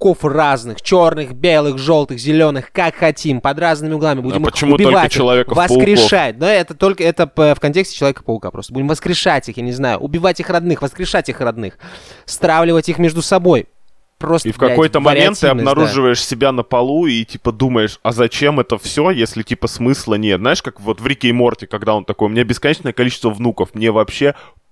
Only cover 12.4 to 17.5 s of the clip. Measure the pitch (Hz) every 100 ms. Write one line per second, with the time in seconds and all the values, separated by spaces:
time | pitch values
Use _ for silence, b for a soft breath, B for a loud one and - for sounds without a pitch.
12.4 | 170 160 170 165 165 165 170 165 - 190
13.4 | 175 131 - _ - - _ - 151 165
14.4 | - - 127 123 160 151 143 143 190 208
15.4 | 147 127 135 143 156 135 131 120 - 120
16.4 | 139 127 113 123 127 156 165 117 113 -
17.4 | 120